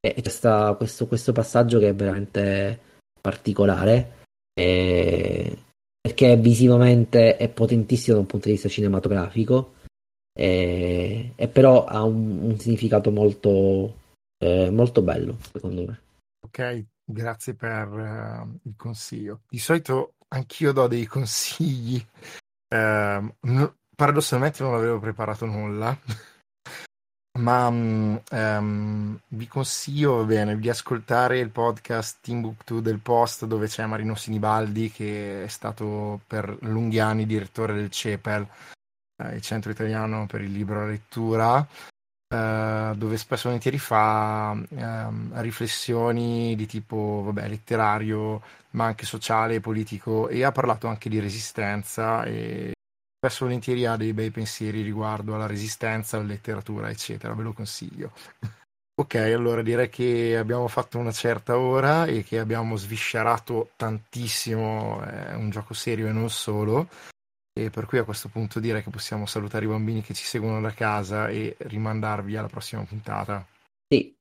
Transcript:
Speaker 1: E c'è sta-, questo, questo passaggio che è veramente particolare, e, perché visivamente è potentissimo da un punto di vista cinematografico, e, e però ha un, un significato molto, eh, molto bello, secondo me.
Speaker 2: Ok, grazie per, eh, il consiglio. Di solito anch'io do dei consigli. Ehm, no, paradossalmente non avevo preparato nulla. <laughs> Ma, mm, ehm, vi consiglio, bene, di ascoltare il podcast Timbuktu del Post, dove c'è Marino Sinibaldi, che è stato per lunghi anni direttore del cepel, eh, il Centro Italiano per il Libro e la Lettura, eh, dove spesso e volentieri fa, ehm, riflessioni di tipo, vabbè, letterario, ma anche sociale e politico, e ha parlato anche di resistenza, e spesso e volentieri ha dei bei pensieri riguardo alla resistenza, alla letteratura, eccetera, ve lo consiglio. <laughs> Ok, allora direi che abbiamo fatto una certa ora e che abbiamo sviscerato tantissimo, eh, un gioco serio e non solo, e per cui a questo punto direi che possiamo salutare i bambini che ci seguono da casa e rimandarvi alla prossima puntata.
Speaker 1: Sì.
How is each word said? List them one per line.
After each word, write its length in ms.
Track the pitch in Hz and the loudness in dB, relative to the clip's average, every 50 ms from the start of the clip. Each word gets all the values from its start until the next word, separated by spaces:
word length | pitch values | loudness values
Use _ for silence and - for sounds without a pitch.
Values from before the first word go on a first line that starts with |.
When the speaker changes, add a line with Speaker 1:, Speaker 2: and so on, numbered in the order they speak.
Speaker 1:
E 200 | - 85 - - | 0 0 -2 0
c'è 80 | 120 - | -4 -4
sta-, 460 | - - - 117 107 104 107 104 101 | -4 2 4 6 6 6 6 4 2
questo, 320 | - 117 110 - - 120 | 2 0 -4 -2 -4 -2
questo 260 | 117 120 120 - - 113 | 0 0 0 2 2 2
passaggio 440 | 120 113 - - 123 120 117 120 | 2 0 4 4 4 6 8 6
che 120 | 117 104 101 | 6 6 6
è 60 | 101 | 4
veramente 840 | 98 101 98 95 98 101 - - 101 101 98 98 98 98 101 117 - _ _ _ _ _ _ _ _ | 2 0 0 0 -2 -4 -2 -2 0 2 2 2 2 0 -2 -4 -8 _ _ _ _ _ _ _ _
particolare, 1040 | _ 98 92 - - 110 101 - 101 98 92 87 95 104 113 127 123 - - - - _ _ _ _ _ _ | _ -4 -4 -2 -2 -2 2 4 4 4 4 4 6 6 6 6 4 0 -10 -20 -20 _ _ _ _ _ _
e, 1040 | - 90 90 90 90 90 90 90 87 87 90 90 87 87 92 90 85 85 - - - - _ _ _ _ _ _ _ | 2 4 4 4 4 4 4 4 4 4 4 2 2 0 0 -2 -2 -2 -4 -6 -8 -14 _ _ _ _ _ _ _
perché 380 | _ - - - 135 123 120 | _ -4 4 8 10 10 10
visivamente 960 | 113 113 120 117 110 127 123 123 120 123 123 123 120 113 - - 120 113 113 113 | 10 10 8 8 10 10 10 10 10 10 10 10 8 6 8 8 10 10 10 8
è 140 | - 120 113 | 6 2 -2
potentissimo 680 | - - 113 110 120 117 107 - 131 117 - 120 113 | 2 2 4 4 4 2 4 2 0 2 4 4 4
da 60 | 104 | 4
un 60 | 95 | 4
punto 200 | 95 - 101 - | 2 -2 -2 2
di 60 | 107 107 | 2 0
vista 160 | 101 - 98 | 2 0 -4
cinematografico, 1040 | - - 104 101 98 95 - 95 101 95 87 90 95 110 110 117 127 131 131 - _ _ - - _ _ _ _ _ _ _ _ _ | 0 2 2 2 2 2 2 2 0 0 0 0 0 -2 2 4 2 2 2 -2 _ _ -20 -20 _ _ _ _ _ _ _ _ _
e, 1000 | - 71 92 92 90 90 87 87 90 87 87 87 87 87 - 101 113 123 120 - | 0 2 2 4 4 2 2 0 0 0 0 0 0 0 -2 -2 -4 -6 -8 -4
e 120 | - 117 117 | -4 -4 4
però 340 | - 135 131 135 127 120 - | 8 8 10 10 10 8 6
ha 200 | - - 110 107 | 4 0 0 2
un, 360 | 113 110 113 110 110 101 80 | 2 2 2 0 -2 -2 -2
un 160 | 85 117 110 101 | 0 0 -2 0
significato 520 | - 117 117 104 113 107 107 104 101 107 | 2 0 0 2 2 4 2 4 4 4
molto, 840 | 104 104 104 104 101 - - 104 98 95 98 98 98 95 95 110 110 - _ _ _ _ _ _ _ | 4 6 4 4 4 4 2 4 6 6 6 4 4 2 0 -4 -6 -14 _ _ _ _ _ _ _
eh, 320 | _ - 90 90 92 92 90 | _ 0 2 4 4 4 4
molto 320 | 101 113 120 120 - 117 | 6 4 4 6 6 2
bello, 360 | 92 85 - - 85 85 - 113 - - | 2 4 0 0 -2 -4 -6 -10 -14 -14
secondo 340 | _ - - 92 92 90 87 | _ -10 -8 -6 -6 -6 -6
me. 160 | - 117 - _ _ _ _ _ _ _ _ - | -8 -10 -14 _ _ _ _ _ _ _ _ -20
Speaker 2:
Ok, 400 | 110 - - 127 123 123 117 107 _ _ _ _ | -16 -8 -6 -6 -6 -6 -8 -10 _ _ _ _
grazie 520 | - 110 107 113 117 110 110 - - 120 | -12 -8 -6 -6 -6 -6 -6 -8 -10 -10
per, 320 | - - 113 113 107 107 101 | -6 -6 -4 -4 -4 -6 -6
eh, 720 | 104 107 113 107 107 110 110 110 110 113 113 110 110 - _ 117 | -8 -8 -8 -8 -8 -8 -8 -10 -10 -10 -10 -12 -14 -14 _ -16
il 60 | 107 | -16
consiglio. 640 | _ - 117 113 - - - 120 113 107 101 104 - _ _ | _ -10 -10 -10 -10 -12 -12 -10 -10 -10 -10 -12 -14 _ _
Di 100 | - 117 | -10 -10
solito 540 | - - 160 170 160 - 131 131 - - _ _ _ _ | 0 2 2 2 2 0 -2 -2 -2 -4 _ _ _ _
anch'io 420 | - 131 131 - - - 160 143 | -8 -8 -8 -8 -4 0 0 2
do 160 | 135 135 127 | 4 4 4
dei 180 | 120 117 120 117 | 4 4 0 -4
consigli. 920 | 110 - 139 131 110 - - - - - - 165 147 135 123 117 117 127 120 113 _ _ - - - - - _ _ _ _ _ _ 117 | -2 -4 -4 -4 -2 -2 -4 -4 -4 -2 -2 -2 0 0 -2 -2 -2 -2 -4 -4 _ _ -20 -20 -20 -20 -20 _ _ _ _ _ _ 0
Ehm, 600 | 113 110 107 107 104 104 101 101 101 104 110 - | 2 2 4 2 2 2 0 -2 -2 -4 -8 -12
no, 380 | _ - 120 123 131 143 - _ _ _ _ _ | _ -2 0 2 2 2 2 _ _ _ _ _
paradossalmente 680 | - 147 143 143 143 - - 131 127 135 151 147 - 135 | 2 2 4 4 2 0 2 0 0 0 0 -2 -2 -4
non 120 | 131 120 | -2 0
avevo 240 | 113 113 117 117 107 | 0 0 0 -2 -2
preparato 460 | 101 113 104 - 110 107 107 107 117 | -4 -6 -4 -4 -4 -6 -4 -6 -6
nulla. 520 | 110 104 104 107 104 104 104 110 117 135 143 _ | -6 -4 -4 -4 -6 -6 -4 -2 -2 -4 -4 _
<laughs> 240 | 123 110 - - - _ _ _ _ _ _ _ - - - - - _ _ _ _ _ _ _ _ _ 123 | -12 -12 -12 -12 -20 _ _ _ _ _ _ _ -20 -18 -18 -18 -20 _ _ _ _ _ _ _ _ _ 0
Ma, 300 | 120 120 123 123 123 120 | 2 4 4 4 4 2
mm, 460 | 117 117 117 113 110 110 107 107 104 110 _ - | 2 2 0 0 0 0 0 0 -2 -4 _ -6
ehm, 880 | - 117 110 107 107 104 104 104 104 104 104 107 107 107 104 104 110 - _ _ | -4 -2 0 0 0 -2 -2 -2 -4 -4 -4 -4 -4 -4 -6 -6 -8 -10 _ _
vi 180 | - 110 120 | -12 -12 -12
consiglio, 800 | 113 - 139 131 - - - - 143 139 147 151 143 127 117 110 | -6 -6 -6 -4 -4 -6 -8 -8 -6 -2 2 2 2 4 2 2
bene, 340 | 107 110 107 104 104 107 107 | 2 2 2 2 0 -2 -2
di 100 | 110 117 | -2 -2
ascoltare 680 | 113 - - - 127 117 107 - 123 120 123 123 127 127 | -4 -4 -4 -6 -6 -6 -2 0 2 4 4 4 2 0
il 100 | 123 110 | -2 -2
podcast 680 | 110 120 117 117 110 107 _ - 120 113 113 - - _ | -2 0 0 0 0 -2 _ -4 -4 -4 -4 -6 -12 _
Timbuktu 600 | _ - 120 120 117 110 110 110 - - 117 117 | _ -6 -4 -4 -4 -6 -8 -12 -10 -6 -6 -4
del 180 | 113 110 110 101 | -2 -2 -4 -4
Post, 460 | 107 - 120 117 117 117 - - 127 | 0 2 4 4 4 2 -2 -8 -6
dove 220 | 113 113 107 107 | -4 -2 -2 -2
c'è 180 | 104 - - 113 | -4 -4 -6 -6
Marino 300 | 107 110 110 110 110 110 | -6 -6 -6 -4 -6 -6
Sinibaldi, 760 | 104 - - 110 107 104 107 107 110 110 107 104 113 113 107 | -6 -6 -6 -4 -2 0 2 2 0 0 -2 -4 -4 -4 -6
che 540 | - - 107 104 104 104 104 101 98 101 92 | -6 -8 -8 -8 -6 -8 -8 -8 -8 -10 -10
è 20 | |
stato 760 | - - - - 110 110 - 110 104 104 104 104 104 104 98 _ | -10 -12 -10 -10 -10 -8 -8 -8 -6 -6 -6 -6 -6 -8 -10 _
per 300 | _ - 107 101 98 104 - | _ -6 -6 -6 -6 -10 -10
lunghi 380 | - 110 110 113 117 113 110 113 | -6 -4 -2 -2 -2 0 2 2
anni 260 | 110 110 110 110 110 | 2 2 2 0 0
direttore 480 | 110 110 107 98 98 _ - 113 107 104 | 0 -2 -4 -4 -6 _ -4 -4 -4 -2
del 160 | 104 104 98 | -4 -6 -6
cepel, 560 | - - - 113 104 98 - - 107 104 101 101 - - - - - _ _ _ _ _ _ _ _ - - | -8 -6 -4 -4 -6 -4 -4 -4 -4 -4 -6 -8 -14 -20 -20 -20 -20 _ _ _ _ _ _ _ _ -14 -12
eh, 120 | 113 113 | -10 -10
il 60 | 113 | -10
Centro 300 | 107 - 110 110 101 104 | -8 -6 -6 -6 -6 -6
Italiano 540 | 107 - 113 110 110 110 110 110 110 110 107 | -6 -4 -4 -4 -2 -4 -4 -4 -4 -6 -6
per 160 | 98 - 107 | -6 -8 -8
il 100 | 104 98 | -8 -6
Libro 300 | 98 101 104 98 104 104 | -6 -6 -6 -4 -4 -4
e 40 | 104 | -4
la 40 | 107 | -6
Lettura, 760 | 107 104 - _ - 117 113 110 113 113 113 117 123 139 147 - - - - - _ _ _ _ _ _ _ _ | -6 -8 -10 _ -8 -4 -2 0 2 2 4 4 4 4 2 0 -8 -20 -20 -20 _ _ _ _ _ _ _ _
eh, 600 | 123 113 110 110 110 110 110 110 110 107 110 110 107 | -4 -2 -2 -2 -2 -2 -2 -2 -2 -2 -2 -4 -4
dove 220 | 101 113 110 113 | -4 -4 -4 -4
spesso 260 | 110 - _ 131 120 - | -4 -4 _ -4 -4 -2
e 20 | |
volentieri 340 | 123 123 117 - 127 135 139 | -4 -4 0 -2 -2 -2 -2
fa, 760 | - - 117 107 107 107 107 110 107 107 107 107 107 107 107 107 110 - | -4 2 4 4 4 4 4 2 0 0 -2 -2 -2 -4 -4 -6 -8 -10
ehm, 680 | 156 131 117 113 113 113 110 110 110 110 113 113 120 120 | -10 -8 -8 -6 -6 -6 -6 -6 -6 -8 -8 -8 -8 -6
riflessioni 1120 | 113 113 110 - 120 113 - - - - 120 117 117 120 117 117 120 117 117 117 117 117 113 | -6 -6 -6 -6 -6 -6 -4 -6 -4 -2 0 0 2 2 0 0 -2 -2 -2 -2 -2 -2 -2
di 100 | 107 110 | -4 -6
tipo, 580 | 107 - 110 104 _ 113 110 107 104 104 104 98 | -6 -8 -12 -10 _ -6 -4 -4 -2 -4 -4 -4
vabbè, 220 | 104 104 101 107 | -4 -6 -4 -6
letterario, 960 | 104 107 107 _ - 117 110 110 104 104 107 110 107 107 107 107 110 107 104 - - - _ _ _ | -6 -8 -10 _ -4 0 0 2 2 0 0 -2 -4 -4 -4 -4 -4 -6 -8 -10 -16 -20 _ _ _
ma 140 | - 110 117 | -4 -2 -2
anche 200 | 113 110 - - | -2 -2 -4 -8
sociale 500 | - - 110 - - 113 110 113 113 113 | -10 -10 -8 -4 0 0 0 2 0 -2
e 60 | 113 | -2
politico, 680 | 104 113 110 107 110 - 107 98 - 120 110 110 113 - | -2 -4 -4 -4 -4 -6 -10 -10 -4 -2 -2 0 0 -2
e 140 | 127 120 127 | 0 0 0
ha 80 | 135 | 2
parlato 360 | 113 - 120 120 110 107 - | 2 2 0 0 0 0 -2
anche 220 | 113 110 110 - 110 | -6 -6 -6 -6 -4
di 100 | 107 107 | -2 -2
resistenza, 1040 | 101 101 98 113 110 - - - 107 101 104 104 98 - - - 110 113 113 113 113 | -2 -2 -6 -8 -10 -10 -6 -4 -4 -4 -4 -6 -6 -8 -6 -4 -2 0 0 -2 -2
e 480 | 113 110 110 113 113 - - 113 110 110 _ _ _ _ _ _ _ _ _ | -4 -6 -6 -6 -8 -8 -8 -8 -10 -10 _ _ _ _ _ _ _ _ _
spesso 240 | - 127 - - 131 | -2 -2 -2 -2 -4
e 40 | |
volentieri 380 | 123 123 120 110 127 127 123 123 | -4 -4 -4 -2 -2 -2 0 0
ha 120 | 117 113 | 0 0
dei 160 | 110 110 110 110 | -2 -2 -4 -2
bei 180 | 107 110 110 | -4 -4 -4
pensieri 500 | 110 113 110 107 - - 110 107 104 110 | -6 -8 -8 -8 -8 -8 -8 -6 -4 -4
riguardo 540 | 104 107 104 107 110 107 107 104 104 107 107 | -6 -6 -4 -4 -4 -4 -6 -6 -6 -6 -6
alla 120 | 107 110 | -6 -4
resistenza, 680 | 104 104 101 107 110 - - - 113 110 110 107 - - | -6 -6 -6 -8 -8 -8 -6 -4 -4 -4 -4 -6 -6 -6
alla 100 | 110 107 | -6 -6
letteratura, 600 | 104 104 107 - - 107 101 107 - 107 107 107 110 | -6 -8 -10 -8 -8 -8 -8 -8 -8 -8 -8 -8 -8
eccetera, 440 | 110 107 - - 110 104 110 110 110 | -8 -10 -10 -12 -10 -10 -10 -10 -8
ve 100 | 110 113 | -8 -8
lo 100 | 113 107 | -8 -10
consiglio. 580 | - 104 104 - - - - - - 92 104 _ - - - - _ | -10 -12 -12 -12 -12 -14 -14 -12 -12 -14 -14 _ -20 -20 -20 -18 _
<laughs> 280 | - 107 - _ _ _ _ _ _ _ _ - | -14 -14 -14 _ _ _ _ _ _ _ _ -4
Ok, 160 | 139 - - | -4 -2 0
allora 460 | 117 110 110 113 120 120 120 117 113 | 0 2 2 2 2 2 0 0 0
direi 260 | 117 113 120 120 123 | -2 0 0 0 0
che 480 | 120 - - 123 123 120 117 117 117 113 | -2 -2 -2 0 0 0 0 0 0 0
abbiamo 300 | 113 110 110 120 123 123 | 0 0 -2 -2 -2 -2
fatto 300 | 117 - 131 123 _ - | -2 -2 -4 -4 _ -6
una 160 | 120 120 117 110 | -6 -6 -4 -6
certa 440 | - - 120 117 107 - - 120 | -2 -2 -2 -2 -2 -2 0 0
ora 480 | 123 127 127 127 135 135 139 151 165 170 | 2 2 2 2 2 4 4 4 4 2
e 160 | 160 127 110 | 0 -2 -4
che 160 | 98 - - | -4 -4 -4
abbiamo 380 | 113 110 110 113 117 117 113 110 | -4 -2 -2 -4 -4 -4 -4 -4
sviscerato 960 | 104 98 101 113 107 - - - 113 110 113 117 113 - - 120 113 117 _ _ | -6 -6 -8 -8 -6 -6 -4 -2 0 2 2 0 0 -2 -4 -4 -4 -4 _ _
tantissimo, 1200 | _ 117 110 110 107 110 _ - 123 120 110 - - - 117 110 110 110 110 110 110 107 107 107 107 107 | _ -6 -6 -6 -6 -10 _ -10 -8 -6 -4 -4 -4 -4 -4 -2 -2 -2 -2 -4 -4 -4 -6 -6 -6 -8
eh, 300 | 101 101 104 - - - | -10 -10 -10 -10 -8 -8
un 140 | 113 110 107 | -6 -6 -6
gioco 220 | 95 110 110 - 113 | -6 -8 -10 -10 -12
serio 360 | - - 123 113 107 110 107 | -8 -4 -4 -4 -2 -2 -2
e 20 | |
non 180 | 110 110 113 113 | -2 -2 -2 -4
solo, 600 | 110 - - - 104 104 107 107 113 139 175 - - - - - - _ _ _ _ _ _ _ _ | -4 -6 -6 -4 -2 -2 0 2 0 0 0 -2 -10 -20 -20 -20 -20 _ _ _ _ _ _ _ _
e 120 | - 110 110 | -8 -8 -6
per 160 | - 110 110 | -6 -8 -8
cui 120 | - - | 0 0
a 60 | 123 110 | 0 0
questo 240 | 107 104 - - | 0 -6 -10 -10
punto 320 | 101 - 113 110 104 - 117 | -10 -6 -6 -6 -4 -4 -4
direi 240 | 110 113 110 107 101 | -4 -2 -4 -4 -6
che 60 | - | -8
possiamo 360 | - 107 - - 117 107 104 | -12 -12 -10 -8 -6 -6 -6
salutare 380 | 98 - 107 104 104 - 110 110 | -6 -6 -6 -6 -4 -4 -4 -2
i 60 | 107 | -2
bambini 320 | 107 107 110 110 113 110 | -2 -2 -2 -2 -4 -4
che 120 | 104 - - | -6 -8 -10
ci 120 | - - | -10 -10
seguono 340 | - - 120 107 113 110 110 | -6 -6 -4 -4 -2 -2 -2
da 140 | 107 107 107 | -4 -6 -4
casa 560 | - 113 107 104 104 98 92 104 107 107 110 | -2 -2 0 0 -2 -4 -4 -4 -4 -4 -4
e 260 | 107 110 110 - - _ | -4 -4 -6 -8 -8 _
rimandarvi 760 | - 120 104 107 110 110 110 110 107 107 107 101 98 101 107 | -14 -10 -8 -6 -4 -4 -4 -4 -4 -4 -4 -6 -6 -8 -8
alla 140 | 110 107 107 | -8 -8 -8
prossima 340 | - 107 - - - 107 104 | -10 -12 -12 -10 -10 -10 -10
puntata. 640 | - 107 110 104 107 104 101 95 104 104 98 92 _ _ _ _ _ _ _ _ | -10 -12 -12 -10 -8 -8 -8 -6 -6 -8 -10 -10 _ _ _ _ _ _ _ _
Speaker 1:
Sì. 260 | _ 143 127 - - _ _ | _ 2 2 2 -2 _ _